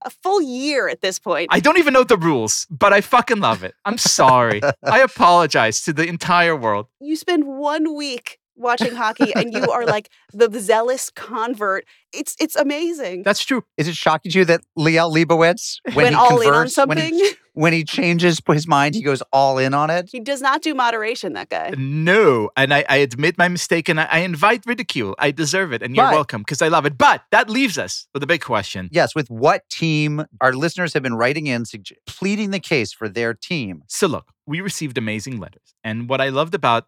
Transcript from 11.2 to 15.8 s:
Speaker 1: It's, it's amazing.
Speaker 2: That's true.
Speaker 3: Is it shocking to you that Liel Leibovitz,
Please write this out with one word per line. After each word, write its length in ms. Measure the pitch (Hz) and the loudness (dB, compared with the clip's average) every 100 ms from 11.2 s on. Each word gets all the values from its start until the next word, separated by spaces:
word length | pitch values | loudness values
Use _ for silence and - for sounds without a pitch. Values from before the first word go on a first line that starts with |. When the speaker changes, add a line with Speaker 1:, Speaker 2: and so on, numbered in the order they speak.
| - 226 233 214 208 190 - _ _ | -10 -6 -6 -4 -4 -4 -8 _ _
Speaker 1:
It's, 220 | - 294 - | -12 -10 -6
it's 160 | 311 277 | -4 -2
amazing. 680 | 285 294 339 330 202 180 | -2 -2 -6 -6 -8 -4
Speaker 2:
That's 220 | 196 214 | -2 -2
true. 200 | - 254 - - | -2 -4 -4 -6
Speaker 3:
Is 100 | 156 | -6
it 80 | |
shocking 380 | 165 165 156 185 | -2 0 0 0
to 60 | 185 | 2
you 40 | 170 | 4
that 160 | 165 - - | 2 -2 -2
Liel 360 | 156 160 170 | 2 2 2
Leibovitz, 640 | 160 160 165 165 214 - - | 2 2 4 4 2 -6 -10